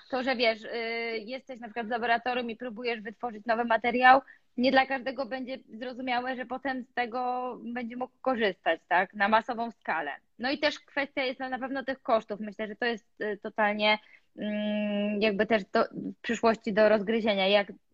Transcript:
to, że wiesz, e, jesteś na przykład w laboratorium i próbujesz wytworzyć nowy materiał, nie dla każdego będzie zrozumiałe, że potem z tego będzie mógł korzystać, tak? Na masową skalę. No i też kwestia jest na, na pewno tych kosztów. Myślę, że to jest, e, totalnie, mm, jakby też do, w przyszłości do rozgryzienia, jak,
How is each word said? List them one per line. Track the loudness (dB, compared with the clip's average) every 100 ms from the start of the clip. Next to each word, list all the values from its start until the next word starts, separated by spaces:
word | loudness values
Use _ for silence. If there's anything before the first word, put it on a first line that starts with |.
| -8
to, | -4
że | -2 2
wiesz, | 2 0
e, | -4 -6 -4 -4 -4 -6
jesteś | -8 -12 -12 -14
na | -10
przykład | -8 -4
w |
laboratorium | -2 2 2 0 -2 -4
i | -8
próbujesz | -10 -6 -4 -4
wytworzyć | -8 -10 -10 -6 -2
nowy | 0 2
materiał, | 2 2 6 8 8 6 -10 _ 0
nie | 4
dla | 4 4
każdego | 0 -4 -6 -6
będzie | -6 -8 -10 -12
zrozumiałe, | -12 -10 -8 -2 -2 -2 -4
że | -6
potem | -6 -4 -6
z | -6
tego | -4 -4 -2 -2 -2 -4 -8
będzie | -8 -8 -8 -8
mógł | -10 _
korzystać, | -2 2 2 0 0 -2 2
tak? | 2 2
Na | 0 4
masową | 4 2 -4 -6
skalę. | -6 -4 -4 -4 -8 _ -8
No | -4
i | 0
też | 0 -2
kwestia | -6 -6 -6 -4
jest | -4 -4
na, | -6
na | -6
pewno | -6 -6
tych | -6 -6
kosztów. | 0 0 0 -8
Myślę, | -8 -8 -8
że | -4
to | -4
jest, | -4 -8 -8
e, | -6 -6
totalnie, | -6 0 0 4 2 2 -2 -20 _ -8
mm, | -6 -2 -2 -2 -2 -2 -2 0
jakby | 0 2 2
też | 0 2
do, | 0
w | 0 -4 -10 -8
przyszłości | -6 0 0 0 0
do | 4 6
rozgryzienia, | 4 2 0 2 2 4
jak, | 4 2 -6 _